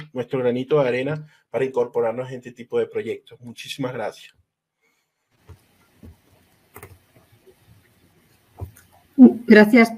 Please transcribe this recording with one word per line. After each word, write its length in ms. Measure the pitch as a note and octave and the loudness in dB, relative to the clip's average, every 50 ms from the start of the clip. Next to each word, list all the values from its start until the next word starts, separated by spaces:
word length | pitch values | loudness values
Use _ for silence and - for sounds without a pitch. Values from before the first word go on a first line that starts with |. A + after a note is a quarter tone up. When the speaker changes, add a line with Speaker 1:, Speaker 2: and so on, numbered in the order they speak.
| D3+ - | -10 -12
Speaker 1:
nuestro 280 | - D3 A#2 - C#3+ C3 | -12 -12 -8 -6 -6 -4
granito 420 | B2 B2 A#2+ B2+ C3 - D3+ D3+ | -2 -2 -4 -4 -4 -2 0 0
de 60 | C#3 | 0
arena 400 | B2 A#2+ B2+ C3 C#3+ D#3 D3+ D3+ - _ _ _ _ | 0 -2 -4 -4 -6 -8 -10 -12 -16 _ _ _ _
para 160 | - A#2 C3+ | -6 -6 -6
incorporarnos 640 | C3 C3 B2 A#2+ A#2+ - A#2+ A#2 A2+ A2+ B2 B2+ B2+ | -4 -4 -4 -6 -4 -4 -4 -4 -4 -6 -8 -10 -12
a 40 | C3+ | -14
este 180 | A#2+ - B2 | -16 -16 -18
tipo 260 | A#2+ - A#2 - A#2+ | -20 -20 -14 -8 -6
de 100 | A#2+ A2+ | -6 -4
proyectos. 520 | - - A2 G#2 A2+ G2+ - - - A#2 - | -4 -6 -8 -8 -8 -10 -12 -14 -20 -20 -20
Muchísimas 540 | A#2 A#2+ A2+ - - B2+ - - C3+ B2 C3 | -20 -20 -20 -18 -18 -16 -12 -10 -10 -10 -10
gracias. 400 | A#2+ G#2+ - - - - - _ _ _ _ _ _ _ _ _ _ _ _ _ _ _ _ _ _ _ _ _ _ _ - - - _ _ _ _ _ _ _ _ - - - _ _ _ _ _ _ _ _ _ _ _ _ - - - - _ _ _ _ _ _ _ _ _ _ - _ _ _ _ - _ _ _ _ _ _ _ _ _ _ _ _ _ _ _ _ - - - - - _ _ _ _ _ _ _ | -10 -10 -12 -12 -14 -20 -20 _ _ _ _ _ _ _ _ _ _ _ _ _ _ _ _ _ _ _ _ _ _ _ -20 -20 -20 _ _ _ _ _ _ _ _ -20 -20 -20 _ _ _ _ _ _ _ _ _ _ _ _ -20 -20 -20 -20 _ _ _ _ _ _ _ _ _ _ -20 _ _ _ _ -20 _ _ _ _ _ _ _ _ _ _ _ _ _ _ _ _ -18 -18 -18 -18 -20 _ _ _ _ _ _ _
Speaker 2:
Gracias. 760 | C#4 B3+ A#3 - - - - G#3+ G#3 G#3 G#3+ C4 A#3 A3+ A3+ - | 8 8 8 8 4 2 6 6 6 6 6 6 4 4 2 0